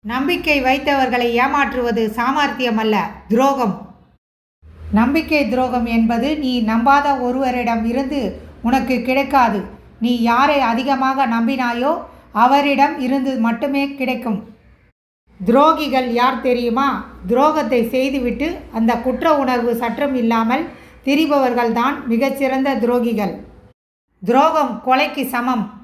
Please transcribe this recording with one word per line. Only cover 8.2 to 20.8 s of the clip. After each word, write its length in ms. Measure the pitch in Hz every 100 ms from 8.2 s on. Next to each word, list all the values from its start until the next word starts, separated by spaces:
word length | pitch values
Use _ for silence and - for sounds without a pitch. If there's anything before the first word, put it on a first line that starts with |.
| 202 - - -
உனக்கு 400 | 233 262 233 247
கிடைக்காது. 580 | 240 262 269 269 233 202 180 - - -
நீ 200 | 226 247
யாரை 400 | 226 240 285 285
அதிகமாக 640 | 240 226 269 269 262 269 254
நம்பினாயோ 680 | 226 233 262 240 240 269 339 - - -
அவரிடம் 680 | 214 247 277 285 269 294 330
இருந்து 380 | 254 277 269 254
மட்டுமே 560 | 226 233 285 277 277
கிடைக்கும். 440 | - 240 247 240 190 - - _ _ _ _ _ _ _ _ 185
துரோகிகள் 600 | 247 302 311 285 262 247
யார் 300 | 233 247 254
தெரியுமா? 480 | 262 240 240 226 277 202 - - 185
துரோகத்தை 600 | 247 294 311 226 247 226
செய்துவிட்டு 680 | 254 269 269 240 233 302 359 -
அந்த 240 | 226 226 247
குற்ற 420 | 254 240 330 294
உணர்வு 360 | 262 247 233
சற்றும் 400 | 233 254 233 294
இல்லாமல் 500 | 254 226 226 226 269 339 -